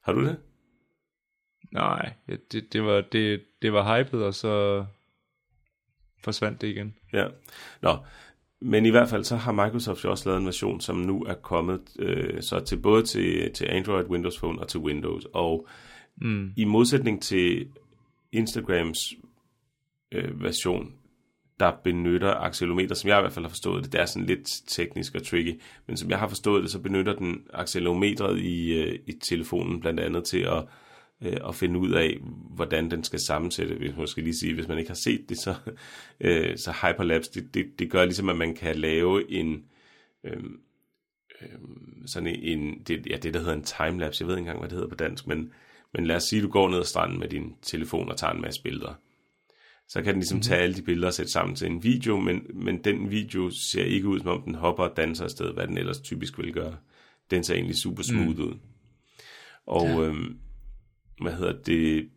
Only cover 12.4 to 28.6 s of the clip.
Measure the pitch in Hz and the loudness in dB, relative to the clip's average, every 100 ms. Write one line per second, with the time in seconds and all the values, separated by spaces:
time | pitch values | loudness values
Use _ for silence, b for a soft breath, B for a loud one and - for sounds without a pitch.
12.4 | - 95 - 85 101 110 113 101 92 82 | -2 -4 -2 0 6 6 6 0 2 2
13.4 | 82 - - 92 95 95 90 87 85 - | -2 -2 0 0 2 0 2 0 -2 -4
14.4 | 85 80 80 87 76 73 82 80 - 87 | -4 -4 -6 -4 -2 -2 -2 -6 -4 0
15.4 | 85 82 B B B B B - 117 104 | 2 0 B B B B B -6 -2 -2
16.4 | 98 104 104 107 120 135 123 104 - 98 | -4 0 4 6 6 4 2 0 0 4
17.4 | 87 90 - - _ _ _ _ _ 110 | 4 2 -4 -14 _ _ _ _ _ -2
18.4 | 110 - - 90 82 80 - - - _ | 0 -2 0 2 2 -2 -6 -8 -20 _
19.4 | _ _ _ _ _ _ _ 95 90 - | _ _ _ _ _ _ _ -6 -4 -4
20.4 | 92 - 90 90 - - _ _ _ _ | -4 -2 0 -2 -4 -16 _ _ _ _
21.4 | _ _ 90 - 92 87 87 87 98 98 | _ _ 2 4 0 2 2 4 4 2
22.4 | 85 - 90 87 92 - 98 101 95 - | -2 -2 0 2 0 0 4 6 4 -2
23.4 | 85 85 - 92 90 - 87 95 95 92 | -8 -4 -2 -2 0 0 2 0 0 0
24.4 | - - - - 85 - 87 - - 85 | -2 -8 -6 -4 -2 -4 -4 -6 0 0
25.4 | 82 80 B B - - 87 95 104 101 | 0 -4 B B -10 -6 -2 0 -2 0
26.4 | 107 101 92 92 95 98 95 101 90 85 | 2 2 2 -4 0 2 2 0 -2 -4
27.4 | - - 90 92 87 87 101 104 98 95 | -8 -8 -4 0 2 4 2 2 0 2
28.4 | 90 87 | 0 0